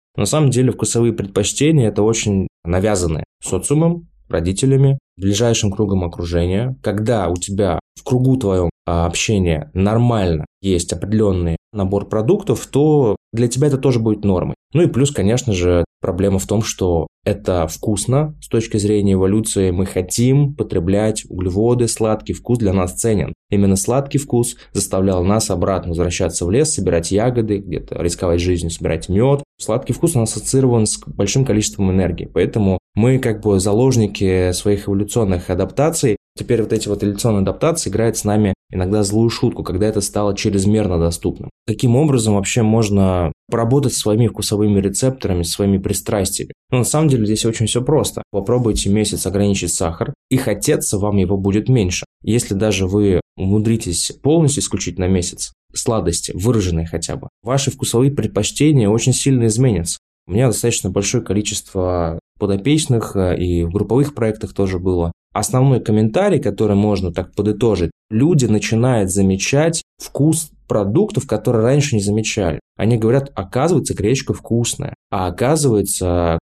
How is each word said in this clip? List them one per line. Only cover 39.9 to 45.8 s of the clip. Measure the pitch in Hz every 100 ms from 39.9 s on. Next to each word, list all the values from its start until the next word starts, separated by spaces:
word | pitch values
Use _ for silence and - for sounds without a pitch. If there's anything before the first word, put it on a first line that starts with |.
| 107
стало | - 104 104 98
чрезмерно | 110 98 98 107 101 87
доступным. | 85 82 90 - 67 - -
Каким | 107 123 120
образом | 131 131 107 101
вообще | 95 127
можно | 110 113 107 101 95 90 85 - _
поработать | 117 117 139 131
со | -
своими | 110 107 113
вкусовыми | - 101 104 107 101
рецепторами, | 95 98 131 131 98 90
со | 85
своими | - 101
пристрастиями? | 95